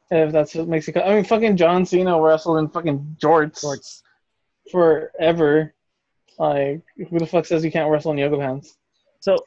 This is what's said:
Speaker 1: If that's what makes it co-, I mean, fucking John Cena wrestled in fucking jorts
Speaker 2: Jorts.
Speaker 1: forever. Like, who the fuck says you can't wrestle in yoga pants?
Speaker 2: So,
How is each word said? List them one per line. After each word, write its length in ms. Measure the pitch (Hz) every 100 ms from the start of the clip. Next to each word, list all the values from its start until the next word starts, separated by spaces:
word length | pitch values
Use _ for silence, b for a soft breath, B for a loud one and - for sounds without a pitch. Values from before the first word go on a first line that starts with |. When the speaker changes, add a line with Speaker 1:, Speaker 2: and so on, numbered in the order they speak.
| -
Speaker 1:
If 220 | 160 156
that's 200 | 156 175 170
what 120 | 170
makes 220 | 160 151
it 20 |
co-, 100 | 156
I 140 | 180 208
mean, 80 |
fucking 320 | 190 226 220 196
John 300 | 165 180 180
Cena 340 | 180 185 170
wrestled 380 | 156 156 170 160
in 100 | 156
fucking 480 | 170 170 139 147 156
jorts 460 | 147 160 151 -
Speaker 2:
Jorts. 380 | 147 131 - - _ _ _ _ _ _ -
Speaker 1:
forever. 1040 | 180 170 151 156 - 165 170 151 151 156 _ _ _ _ _ _ -
Like, 440 | 156 147 139 147 - - 180
who 80 | 170
the 80 | 165
fuck 200 | 180 185
says 180 | 165
you 80 | 160
can't 180 | 165 156
wrestle 220 | 151 160
in 60 | 147
yoga 200 | 143 147
pants? 400 | 139 135 - _ _ _ _ _
Speaker 2:
So, 160 | - 185